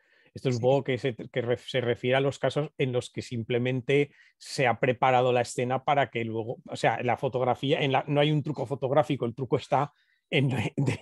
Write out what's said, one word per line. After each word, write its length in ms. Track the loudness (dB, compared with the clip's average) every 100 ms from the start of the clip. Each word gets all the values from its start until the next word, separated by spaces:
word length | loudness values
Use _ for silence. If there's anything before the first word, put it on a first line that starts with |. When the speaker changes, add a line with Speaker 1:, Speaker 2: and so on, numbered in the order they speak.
| _ _ _
Speaker 1:
Esto 180 | -6 -4
Speaker 2:
Sí. 60 | 0
Speaker 1:
supongo 260 | 2 2
que 140 | 2 -2
se, 180 | -2 -6
que 260 | -6 -4
ref-, 240 | -2 -4 -2
se 100 | -2
refiere 380 | 0 0 2 2
a 20 |
los 200 | 2 0
casos 300 | -2 -2 -4 -4
en 140 | -2
los 180 | -2 -4
que 120 | -8
simplemente 880 | -8 -8 -2 -2 0 -2 2 2 2 _ _ _
se 300 | -10 0 0
ha 140 | 2
preparado 500 | 0 2 4 4 4
la 100 | 2
escena 440 | 0 -2 -2 -2 0
para 240 | 2 0
que 160 | -2 -4
luego, 320 | -6 -6 -10 -12
o 100 | -2
sea, 260 | 0 0
la 120 | 0 -2
fotografía, 640 | -2 0 0 0 0 0
en 120 | 2
la, 100 | 0 0
no 120 | 2
hay 120 | 2
un 120 | 2
truco 220 | -2 -6 -6
fotográfico, 600 | -4 0 2 2 -2 -4
el 80 |
truco 220 | -4 -2 -4
está 380 | 0 -2 -2 _ _ _ _
en, 200 | 0 2
<laughs> 260 | 0 -2 0
de-, 240 | 0 0